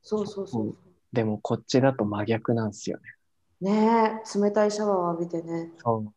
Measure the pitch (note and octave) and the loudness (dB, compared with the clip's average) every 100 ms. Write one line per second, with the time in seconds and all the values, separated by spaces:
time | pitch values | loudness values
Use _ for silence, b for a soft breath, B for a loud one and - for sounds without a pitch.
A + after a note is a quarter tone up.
0 | - G#3+ G3+ - F#3 A#2 G#2+ - _ _ | -4 -4 -4 -6 -6 -4 -4 -8 _ _
1 | _ A#2 A2 G#2+ - A2+ - C3+ C3+ C3 | _ -2 0 -2 -2 -4 2 4 4 2
2 | G#2 G#2 G#2 A2 - A2+ A2 G2 - - | -2 -2 -2 -2 0 0 -2 -6 -10 -10
3 | B B _ _ _ _ F#3 G#3+ A3 A#3 | B B _ _ _ _ 0 4 4 6
4 | A3 A3 - G3+ G#3 G#3 G#3 G#3 G#3+ F#3+ | 4 0 -6 0 2 4 2 2 0 2
5 | F3 E3+ E3+ E3+ E3 E3 E3 - A#2+ A2+ | 0 -2 -4 -4 -6 -6 -8 -6 0 0
6 | G#2+ | -2